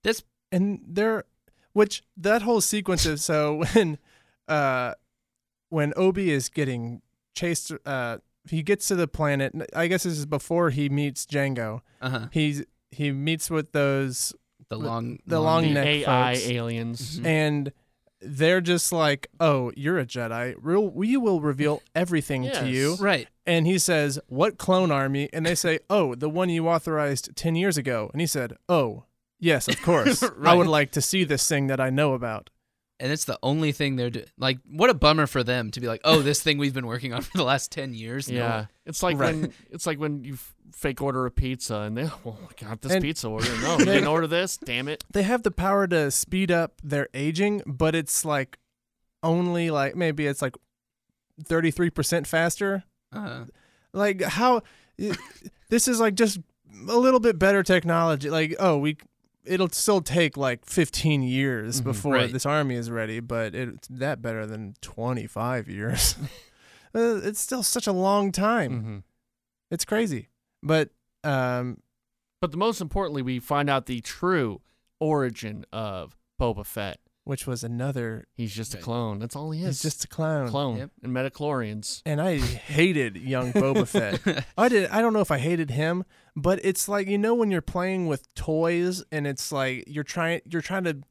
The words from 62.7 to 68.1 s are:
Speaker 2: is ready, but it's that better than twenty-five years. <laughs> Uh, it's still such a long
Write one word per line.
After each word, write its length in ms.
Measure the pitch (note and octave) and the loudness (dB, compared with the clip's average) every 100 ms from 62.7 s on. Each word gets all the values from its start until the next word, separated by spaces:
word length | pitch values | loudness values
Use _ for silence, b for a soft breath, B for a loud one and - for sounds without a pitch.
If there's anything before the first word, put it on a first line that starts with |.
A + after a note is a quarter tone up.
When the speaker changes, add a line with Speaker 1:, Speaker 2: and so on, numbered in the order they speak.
| B2 | -2
Speaker 2:
is 140 | A#2 | -4
ready, 300 | A#2 A2 A2 | -4 -4 -6
but 340 | A#2+ A#2 A2 F2+ | -4 -4 -4 -4
it's 320 | B2 - - | -8 -10 -16
that 320 | B2+ C3+ C3+ | -6 -6 -4
better 240 | A#2 A2+ A2 | -6 -6 -8
than 300 | A2 G#2 - | -8 -12 -14
twenty-five 880 | - - A#2 B2 G#2+ - A#2 B2+ G#2 | -16 -6 -4 -4 -6 -6 -4 -4 -6
years. 460 | G2 G#2+ A#2+ - - | -8 -4 0 0 0
<laughs> 40 | C#3 B B B B B B | -10 B B B B B B
Uh, 280 | A3+ A#3 G#3+ | 0 0 0
it's 160 | G3 G#3 | -4 -4
still 240 | - C4 | -4 -2
such 240 | G#3 B3 A3 | -2 0 0
a 40 | |
long 400 | F#3 F#3+ | 0 2